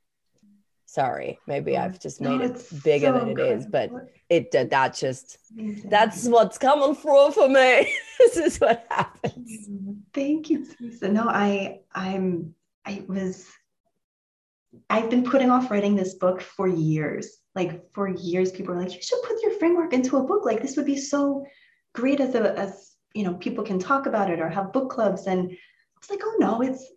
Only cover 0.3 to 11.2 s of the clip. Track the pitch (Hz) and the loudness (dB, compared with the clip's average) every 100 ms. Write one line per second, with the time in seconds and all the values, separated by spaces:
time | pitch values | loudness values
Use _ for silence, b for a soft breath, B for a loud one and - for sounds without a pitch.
0.3 | _ _ _ _ _ _ - 135 143 131 | _ _ _ _ _ _ -2 -2 -2 -8
1.3 | 135 - 143 147 135 156 185 147 - 143 | -10 -8 -6 -2 -2 -4 -8 -14 -8 -4
2.3 | 180 123 - - 151 156 147 139 127 113 | -2 -2 -6 -14 -6 0 2 4 2 0
3.3 | - 131 113 135 139 104 247 - _ - | -2 0 0 -2 -4 -4 -6 -16 _ 0
4.3 | 170 120 147 127 139 131 - 135 127 - | 0 2 0 2 2 0 -2 -6 -6 -12
5.3 | - _ 220 220 202 196 208 226 - 240 | -20 _ -12 -10 -10 0 4 4 2 4
6.3 | 233 220 - 262 294 277 294 302 277 285 | 4 4 2 2 4 4 0 4 6 6
7.3 | 294 277 269 254 247 - 1077 - - 480 | 6 6 8 8 6 4 0 -4 6 6
8.3 | 339 320 - 233 233 - - - - - | 6 0 2 2 2 0 -4 -4 -4 -8
9.3 | - 233 220 208 202 196 202 - - 277 | -8 -16 -18 -14 -12 -10 -14 -12 -6 -2
10.3 | 311 - 311 - - 240 - 190 208 | -2 0 -4 -4 -14 -16 -6 0 0